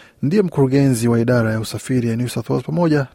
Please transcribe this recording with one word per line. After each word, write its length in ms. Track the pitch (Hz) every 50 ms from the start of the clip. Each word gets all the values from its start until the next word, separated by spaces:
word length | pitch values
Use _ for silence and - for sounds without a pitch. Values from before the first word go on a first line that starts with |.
| - - _ _ -
ndiye 200 | 139 170 214 196
mkurugenzi 640 | 170 - - 139 131 131 143 139 135 127 113 120 120
wa 120 | 117 117
idara 320 | 117 120 123 120 113 110 110
ya 80 | 110
usafiri 480 | 110 - - 104 - - 131 123 117 117
ya 80 | 113
New 120 | 117 123 120
South 220 | - - - -
Wales 160 | 135 135 123
pamoja 400 | - 151 165 175 165 151 147 135 - -